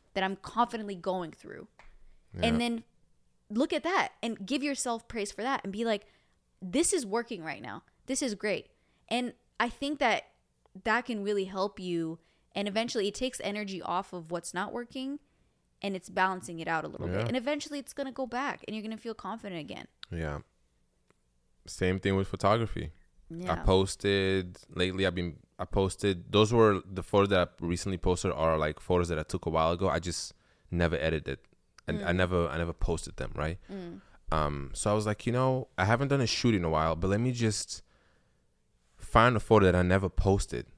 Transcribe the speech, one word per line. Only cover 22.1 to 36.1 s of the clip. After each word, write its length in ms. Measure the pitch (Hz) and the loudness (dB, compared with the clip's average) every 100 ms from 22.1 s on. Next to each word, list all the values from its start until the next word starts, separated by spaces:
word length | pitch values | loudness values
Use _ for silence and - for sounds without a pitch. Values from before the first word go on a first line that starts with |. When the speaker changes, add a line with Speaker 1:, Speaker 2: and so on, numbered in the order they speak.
| 95 | 0
Speaker 2:
with 120 | 95 | 0
photography. 640 | - 98 117 113 - 76 - _ _ - | 2 2 4 0 -4 -8 -12 _ _ -16
I 40 | |
Speaker 1:
Yeah. 280 | 165 180 82 | -8 -4 0
Speaker 2:
posted 960 | 87 95 95 - 101 98 95 95 90 87 - | 4 4 4 0 0 2 2 0 -2 -10 -10
lately, 360 | - 92 92 95 | -2 -2 2 2
I've 80 | |
been, 240 | 87 87 73 _ - | 2 -4 -6 _ -12
I 80 | 95 | -2
posted, 680 | 101 95 - 101 87 - | 2 2 2 0 0 2
those 200 | 101 107 | 6 6
were, 300 | 117 110 95 | 8 6 6
the 180 | 95 92 | -2 -10
photos 260 | - 101 101 | 2 4 6
that 200 | 92 87 | 4 2
I 160 | - | -2
recently 340 | 85 87 101 92 | -2 -2 -2 -2
posted 340 | 92 90 92 | 0 2 0
are, 240 | 76 80 78 | 2 2 4
like, 240 | 76 - | 0 -2
photos 280 | - 90 85 | 0 2 2
that 100 | 78 | -2
I 40 | |
took 220 | 78 90 82 | -4 -4 0
a 40 | |
while 200 | 80 80 | 2 2
ago. 160 | 87 92 | 2 0
I 100 | 78 | 0
just 340 | 85 - - - _ _ - | -2 -6 -8 -14 _ _ -4
never 260 | 87 82 80 | 0 2 2
edited. 420 | 80 78 69 67 _ _ _ _ - | 0 -2 -4 -10 _ _ _ _ -6
And 160 | 82 | -4
I 80 | 87 | 0
Speaker 1:
Mm. 40 | 90 | 2
Speaker 2:
never, 320 | 90 90 82 | 4 2 2
I 80 | 78 | -2
never 140 | 85 | -4
posted 440 | - - 82 - - | -2 -2 -2 -6 -8
them, 160 | 67 | -8
right? 240 | 73 78 87 - | -4 -4 -6 -10
Speaker 1:
Mm. 300 | 196 170 190 - - - | -12 -12 -14 -18 -14 -2
Speaker 2:
Um, 380 | 78 73 71 67 | 0 0 -2 -6
so 160 | - 104 | -4 0
I 40 | |
was 120 | 104 104 | 0 0
like, 200 | 104 - | -4 -2
"You 60 | |
know, 360 | 123 131 131 - - | 0 0 -2 -4 -2
I 60 | |
haven't 240 | 98 117 | 2 2
done 120 | 139 | 2